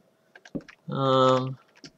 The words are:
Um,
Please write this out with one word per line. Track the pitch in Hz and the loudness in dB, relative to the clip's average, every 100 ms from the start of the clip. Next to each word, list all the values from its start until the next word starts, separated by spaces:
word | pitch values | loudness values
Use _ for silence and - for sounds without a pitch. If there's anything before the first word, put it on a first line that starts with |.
| _ _ _ - - - - - - | _ _ _ -20 -16 -14 -14 -20 -10
Um, | 139 135 131 131 131 131 131 _ _ - | -4 0 2 4 2 -2 -10 _ _ -20